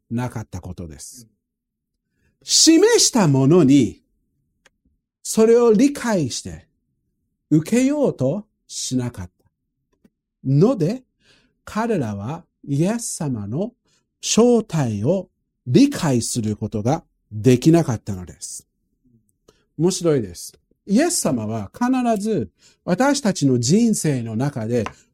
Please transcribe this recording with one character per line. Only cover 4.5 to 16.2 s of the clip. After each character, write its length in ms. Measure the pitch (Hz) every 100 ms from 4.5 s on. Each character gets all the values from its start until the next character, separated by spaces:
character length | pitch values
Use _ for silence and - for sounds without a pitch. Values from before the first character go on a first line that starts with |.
| _ _ _ _ _ _ _
そ 240 | - - 226
れ 120 | 233
を 120 | 240
理 200 | 214 277
解 380 | 285 240 202 135
し 120 | -
て、 240 | 95 78 _ _ _ _ _ _ _ _ _
受 200 | 151 156
け 140 | 233
よ 240 | 262 294 240
う 80 | -
と 300 | 127 180 - _ _
し 300 | - - 127
な 140 | 123
か 140 | -
っ 20 | 87
た。 240 | _ _ _ _ _ _ _ _ _ _ _
の 320 | 135 139 208 262
で、 260 | 156 254 _ _ _ _ _ _
彼 340 | - - 226 -
ら 180 | 117 101
は 280 | 107 165 _ _ -
イ 180 | 139
エ 140 | 175 233
ス 160 | - -
様 300 | 151 117 101
の 260 | 131 220 _ _ _ _ _
正 420 | - - 240 240
体 420 | 220 160 123 104
を 240 | 113 190 185 _ _ _ -
理 240 | 139 285
解 320 | 277 160 123